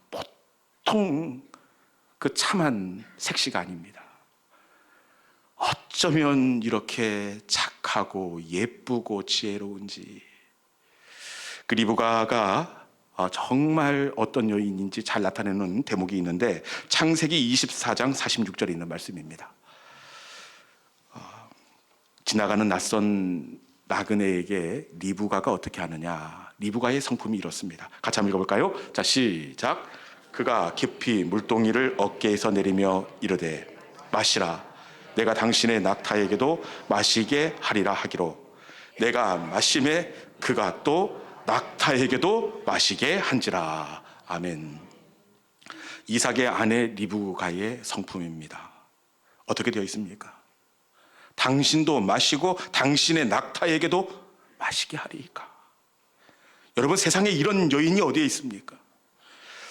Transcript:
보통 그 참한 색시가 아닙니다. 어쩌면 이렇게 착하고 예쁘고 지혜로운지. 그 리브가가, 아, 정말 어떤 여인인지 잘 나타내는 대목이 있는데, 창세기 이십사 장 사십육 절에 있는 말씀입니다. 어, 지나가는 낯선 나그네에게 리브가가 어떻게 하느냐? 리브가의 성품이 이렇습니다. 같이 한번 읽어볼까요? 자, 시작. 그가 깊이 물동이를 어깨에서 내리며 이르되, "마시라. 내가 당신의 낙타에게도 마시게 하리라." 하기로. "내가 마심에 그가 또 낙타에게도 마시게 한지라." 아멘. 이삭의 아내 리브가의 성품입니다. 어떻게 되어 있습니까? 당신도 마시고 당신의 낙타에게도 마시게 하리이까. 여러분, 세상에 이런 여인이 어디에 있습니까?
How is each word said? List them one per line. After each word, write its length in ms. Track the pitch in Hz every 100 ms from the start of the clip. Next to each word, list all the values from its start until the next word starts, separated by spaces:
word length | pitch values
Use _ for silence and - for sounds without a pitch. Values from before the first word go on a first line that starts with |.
| _
보통 1300 | - - _ _ _ _ _ - 214 190 147 165 127 - - _ _ _ _ _ _
그 160 | 104
참한 720 | - - 196 151 107 92 95 - -
색시가 420 | - - 135 98
아닙니다. 440 | 87 87 80 - - - _ _ _ _ _ _ _ _ _ _ _ _ _ -
어쩌면 1040 | - - - - 180 156 147 139 131 123
이렇게 760 | 110 110 - - 113 104 101 104 -
착하고 920 | - - - - 107 95 98 92 85
예쁘고 800 | 80 90 117 - - 120 113 101
지혜로운지. 1000 | - - 107 101 101 98 101 - 90 101 - _ _ _ _ _ _ _ - - - - - - -
그 80 | 113
리브가가, 1120 | 110 113 113 113 110 120 98 110 175 - - _ _ -
아, 140 | 92
정말 800 | - - 131 156 160 143 143 143 -
어떤 320 | 110 139 110
여인인지 540 | 104 101 95 98 110
잘 180 | - 110
나타내는 640 | 90 - 101 98 92 101
대목이 340 | - 98 92 98
있는데, 460 | 87 90 117 82 - - -
창세기 640 | - 160 160 156 165 120
이십사 440 | 131 127 - 120 107
장 160 | 131
사십육 460 | 135 120 - 101 -
절에 160 | 95
있는 160 | 82 85
말씀입니다. 640 | 82 - 87 78 80 - _ _ - - - - - - - - - - _ _ _ _
어, 380 | 113 98 107 110 - _ _ _ _ _ _ -
지나가는 420 | 107 101 107 107
낯선 920 | 92 - 110 104 101 92 87 - - - _ -
나그네에게 1040 | 98 101 104 98 90 87 98 82 123 - 85
리브가가 540 | 92 95 104 98 127
어떻게 260 | 95 - -
하느냐? 720 | 82 80 85 80 78 - - -
리브가의 420 | 104 113 123 135
성품이 380 | - 120 - 107
이렇습니다. 520 | 85 - 98 - - -
같이 180 | 113 110
한번 120 | 101
읽어볼까요? 420 | 95 95 101 185 - -
자, 100 | -
시작. 880 | 92 135 117 80 71 65 123 180 - - - - -
그가 420 | - 131 113 85 -
깊이 480 | 131 - - 107
물동이를 720 | 87 104 101 113 110 113 131 -
어깨에서 540 | 98 - 110 101 110
내리며 560 | 98 98 95 98 95 - -
이르되, 560 | 101 87 82 76 - - - - -
"마시라. 600 | 104 107 107 87 80 - - - - - -
내가 200 | 113 113
당신의 460 | 117 113 117 110
낙타에게도 840 | 95 101 - 107 95 101 135 165 - - -
마시게 640 | 101 - 113 107 143 160 -
하리라." 340 | - 104 95
하기로. 600 | 95 - - 82 - - - - - - -
"내가 380 | 226 123 107 87
마심에 760 | 82 95 - 156 139 165 170 - - -
그가 420 | - 113 95 -
또 380 | 147 165 202 - - - -
낙타에게도 1160 | 120 - - 156 131 131 127 180 226 214 - -
마시게 540 | 92 - 92 131 190
한지라." 840 | - 120 104 92 80 78 76 76 - - -
아멘. 540 | 87 87 78 78 71 69 - - _ _ _ _ _ - - - - -
이삭의 400 | 113 131 120 123
아내 400 | 98 110 117 117
리브가의 920 | 101 101 104 98 87 90 87 107 123
성품입니다. 880 | - 104 95 95 85 80 76 - - - _ _ _ _ _ _ -
어떻게 240 | 107 113
되어 140 | 107
있습니까? 580 | 95 107 95 104 - - _ _ _ _ _ _ _ - - -
당신도 560 | 123 139 139 156 160 139
마시고 560 | 98 117 - 143 185 180 -
당신의 560 | - 131 143 156 160 120
낙타에게도 840 | 127 - - 170 160 165 180 185 - - _ _ _
마시게 380 | - - - 151
하리이까. 560 | - - - - - - _ _ _ _ _ _ _ _ _ _ _ -
여러분, 180 | 139 185
세상에 340 | 165 180 208
이런 400 | 156 160 196 165
여인이 300 | 139 165 196
어디에 240 | 156 139 139
있습니까? 520 | - 127 101 - - _ _ _ _ - - - - -